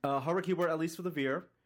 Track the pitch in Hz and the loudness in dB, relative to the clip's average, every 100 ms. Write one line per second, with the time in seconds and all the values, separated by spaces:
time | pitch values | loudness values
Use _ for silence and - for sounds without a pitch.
0 | 143 139 139 185 180 175 170 160 165 165 | 0 0 2 0 0 2 2 2 -2 -2
1 | 180 143 135 151 - _ | -4 0 0 0 -4 _